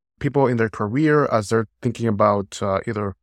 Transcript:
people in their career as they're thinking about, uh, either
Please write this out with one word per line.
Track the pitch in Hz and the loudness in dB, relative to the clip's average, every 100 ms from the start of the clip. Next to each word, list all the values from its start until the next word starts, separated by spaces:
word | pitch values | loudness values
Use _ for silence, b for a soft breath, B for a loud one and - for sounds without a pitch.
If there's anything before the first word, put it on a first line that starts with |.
| _ _ | _ _
people | 139 139 131 | -2 2 2
in | 120 | 2
their | 113 | 0
career | - 104 127 156 151 139 | -2 -4 0 2 2 2
as | 113 98 | 0 0
they're | 113 110 _ | -2 -2 _
thinking | 123 113 117 | -6 -2 -2
about, | 101 107 104 98 - | 2 2 2 -2 -6
uh, | 104 95 - | -2 -2 -2
either | 104 101 - | -4 -6 -8